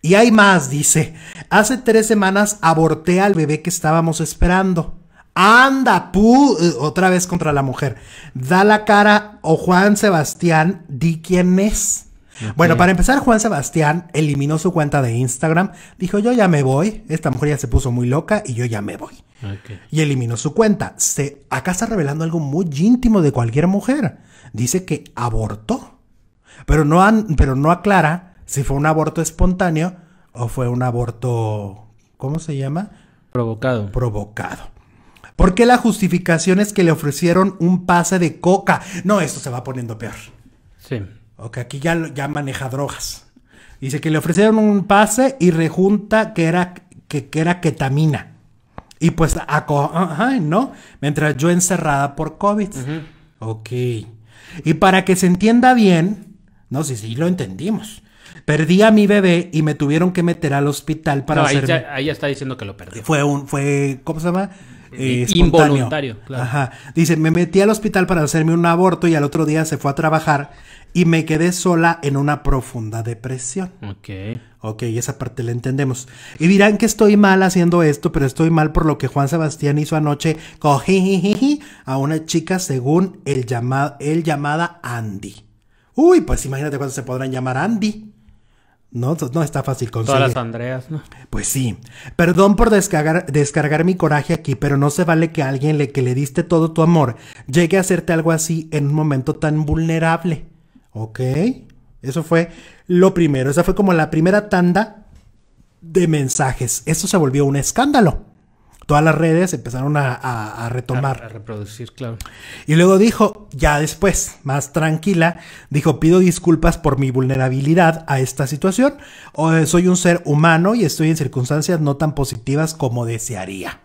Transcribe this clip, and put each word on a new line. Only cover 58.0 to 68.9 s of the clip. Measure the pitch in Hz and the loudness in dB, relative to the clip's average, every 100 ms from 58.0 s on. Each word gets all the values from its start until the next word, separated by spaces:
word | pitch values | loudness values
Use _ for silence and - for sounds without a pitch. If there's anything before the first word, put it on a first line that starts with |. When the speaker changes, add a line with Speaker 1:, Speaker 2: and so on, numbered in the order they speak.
| _ _ - - | _ _ -20 -14
Speaker 1:
"Perdí | - 151 156 185 | -4 -2 2 6
a | 220 | 6
mi | 214 202 | 6 4
bebé | 208 190 170 180 | 4 4 2 0
y | 156 | -2
me | 156 143 | -2 0
tuvieron | 143 156 180 | 0 0 0
que | 180 | 0
meter | 175 170 151 | -2 -2 -2
al | 139 143 | -2 -2
hospital | 143 - 156 - 139 | -4 -6 -6 -2 -4
para | 131 151 | -2 0
Speaker 2:
No, | 147 | 2
ahí | 139 | 0
Speaker 1:
hacerme". | 135 165 | 0 -2
Speaker 2:
ya, | - | -4
ahí | 139 139 | -6 -6
ya | |
está | 139 147 | -4 -6
diciendo | 139 135 127 | -6 -8 -10
que | |
lo | 101 98 | -12 -14
perdió. | - 120 | -16 -14
Speaker 1:
Fue | 107 151 | -2 0
un, | 143 143 143 | 2 -2 -4
fue, | 143 139 143 139 127 | -4 -2 0 -2 -6
¿cómo | - 156 | -8 -6
se | 170 | -2
llama? | 180 196 - - - - | -2 -4 -10 -20 -20 -20
Speaker 2:
Eh, | - 131 123 | -6 -2 -2
Speaker 1:
Eh, | |
espontáneo. | 123 170 170 165 151 | 0 4 4 6 4
Speaker 2:
involuntario, | 139 120 151 139 107 | 2 0 -4 -6 -12
claro. | - 131 | -12 -8
Speaker 1:
Ajá. | 123 143 127 - - | -4 -4 -4 -6 -8
Dice, | - 165 160 | 0 2 2
"Me | 156 | 2
metí | 165 175 196 | 2 2 4
al | 202 | 4
hospital | 214 214 196 180 | 2 -2 0 0
para | 180 | 0
hacerme | 151 165 156 | 0 0 2
un | 165 170 | 2 2
aborto | 170 185 | 4 2